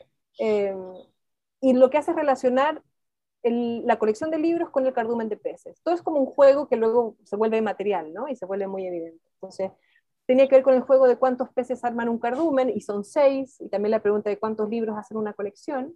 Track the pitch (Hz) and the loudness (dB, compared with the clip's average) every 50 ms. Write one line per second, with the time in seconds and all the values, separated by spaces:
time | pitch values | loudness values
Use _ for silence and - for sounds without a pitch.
0 | - _ _ _ _ _ _ - 226 220 214 208 202 196 196 190 185 185 185 180 | -20 _ _ _ _ _ _ -4 -2 0 0 0 0 -2 -4 -8 -12 -14 -16 -20
1 | - _ _ _ _ _ _ _ _ _ _ - 269 262 254 254 262 254 269 302 | -20 _ _ _ _ _ _ _ _ _ _ 0 2 4 6 6 6 6 4 2
2 | 294 349 330 320 302 294 254 254 - 254 247 262 277 311 311 - _ _ _ _ | 0 0 -2 0 0 0 0 2 0 0 2 2 0 0 -2 -6 _ _ _ _
3 | _ _ _ _ _ _ _ _ - 240 233 240 240 233 233 233 - 240 220 226 | _ _ _ _ _ _ _ _ -2 -2 -2 -2 -2 -4 -4 -4 0 0 0 0
4 | 220 214 214 - 320 320 320 311 311 330 339 339 339 - - 269 262 262 254 247 | 0 -2 -2 -2 -2 -4 -2 0 0 0 0 0 -2 -2 -2 -2 0 0 -2 -2
5 | 220 226 240 233 226 214 214 - - - 180 - - 175 - _ - 320 349 339 | -2 -2 -4 -4 -4 -6 -6 -8 -10 -12 -12 -12 -18 -20 -16 _ -4 -4 -4 -2
6 | - 359 311 285 262 262 - - 277 269 277 294 285 - 247 226 226 226 226 247 | -2 -2 0 0 -2 0 4 6 6 6 6 6 2 0 0 0 2 2 2 2
7 | 233 220 - _ _ - 202 208 220 226 220 220 220 202 190 - 196 208 196 170 | 0 0 -4 _ _ -8 -4 -2 0 0 0 0 -2 -2 -4 -4 -4 -2 -2 -4
8 | 160 156 165 202 262 302 254 - 185 185 196 202 196 190 190 190 190 180 175 170 | -4 -8 -10 -10 -10 -10 -10 -10 -8 -8 -6 -6 -6 -6 -8 -8 -8 -8 -8 -8
9 | 165 165 165 165 _ _ _ - - 190 - - 190 190 - _ _ _ _ _ | -10 -12 -16 _ _ _ _ -20 -20 -14 -10 -8 -8 -8 -10 _ _ _ _ _
10 | _ _ _ _ _ - 254 262 269 262 269 262 262 277 262 254 247 - 269 262 | _ _ _ _ _ 2 4 4 4 6 6 6 6 6 4 2 4 4 4 6
11 | 262 247 240 - 254 262 254 254 254 - - 262 240 - 254 - - 240 233 233 | 6 4 4 4 2 0 0 -2 -6 -6 -6 -6 -6 -6 -6 -6 -6 -6 -4 -4
12 | 233 233 233 226 240 233 247 269 330 320 277 262 254 254 208 208 - - 202 202 | -4 -4 -4 -4 -4 -4 -2 -2 -2 0 2 0 0 0 -2 -6 -6 -6 -8 -8
13 | 202 - - 311 285 269 269 269 269 - _ - - 208 - 196 208 214 220 214 | -6 -4 2 4 4 4 4 0 -6 -8 _ -18 -12 -8 -6 -2 -2 0 0 0
14 | 220 202 208 208 208 208 202 - - 220 220 214 214 208 233 233 226 220 214 214 | 0 0 0 0 -2 -4 -6 -4 -4 -6 -4 -4 -4 -4 -4 -4 -4 -6 -6 -8
15 | 208 - 220 220 214 208 208 - 208 202 - _ - 311 294 254 262 320 339 | -10 -10 -8 -6 -6 -6 -8 -8 -10 -10 -10 _ -12 -8 -8 -8 -8 -10 -12